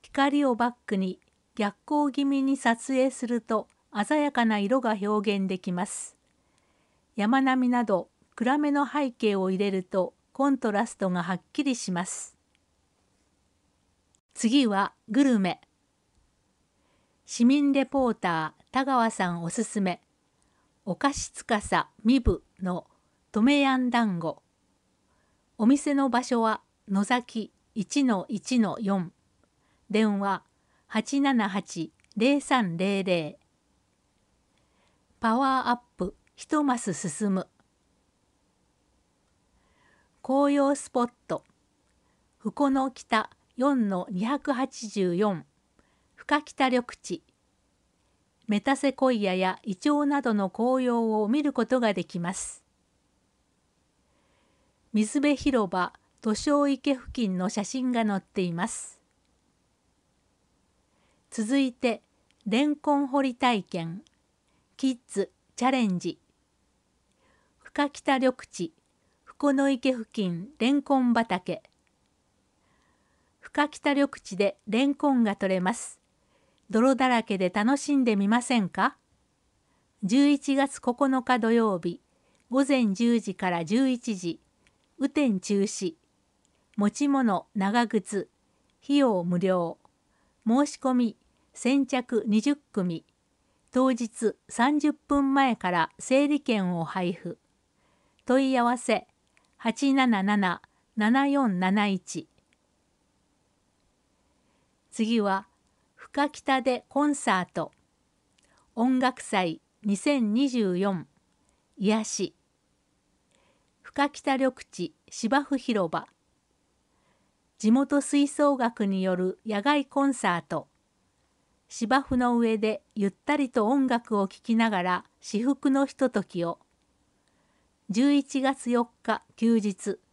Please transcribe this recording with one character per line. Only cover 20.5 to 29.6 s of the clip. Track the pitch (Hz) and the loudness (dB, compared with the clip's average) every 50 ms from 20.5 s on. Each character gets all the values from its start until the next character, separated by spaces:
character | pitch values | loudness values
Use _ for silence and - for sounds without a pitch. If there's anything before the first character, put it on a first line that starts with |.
| _ _ _ _ _ _ _ | _ _ _ _ _ _ _
お | 202 175 | -8 -6
菓 | - - 285 285 | -2 -2 -2 -2
子 | - - - | -2 -10 -10
司 | _ - - - 233 208 - - - 170 - - _ - - | _ -18 -4 -2 -2 -2 -2 0 -2 -2 -2 -2 _ -4 0
み | 220 254 269 | 2 2 4
ぶ | 233 - 185 - _ _ _ - | 4 0 -2 -2 _ _ _ -8
の | 190 185 180 170 - _ _ _ _ _ _ _ _ _ | -6 -6 -6 -6 -8 _ _ _ _ _ _ _ _ _
と | - 214 220 | -2 2 4
め | 262 294 285 | 4 4 4
や | 277 269 262 | 4 2 2
ん | 262 254 247 | 2 0 2
団 | 233 233 233 214 185 170 | 2 2 2 2 -2 -4
子。 | 165 160 - - _ _ _ _ _ _ _ _ _ _ _ _ _ _ _ _ _ _ _ _ _ _ _ - | -4 -6 -8 -10 _ _ _ _ _ _ _ _ _ _ _ _ _ _ _ _ _ _ _ _ _ _ _ 0
お | 220 | 4
店 | 226 277 277 - 294 285 | 4 4 4 2 0 0
の | 277 277 269 | 0 0 0
場 | 233 240 254 | 0 -2 -2
所 | - 254 233 | 0 -2 0
は | 226 220 220 - _ _ _ _ _ - | 0 0 -2 -4 _ _ _ _ _ -4
野 | 196 190 208 | -2 -2 0
崎 | - 254 247 240 - - 226 208 - _ _ _ _ _ | 0 0 -2 -2 -6 -10 -10 -10 -10 _ _ _ _ _
一 | 226 196 _ - 285 277 | -8 -8 _ 0 0 2
の | 254 220 190 175 | 2 0 0 -2
一 | - - 196 - - 254 | -6 -10 -10 -6 -2 0
の | 247 220 190 - - | 2 2 0 -2 -4
四。 | 233 190 196 190 175 165 _ _ _ _ _ _ _ _ _ _ | -4 -2 -2 -2 -4 -8 _ _ _ _ _ _ _ _ _ _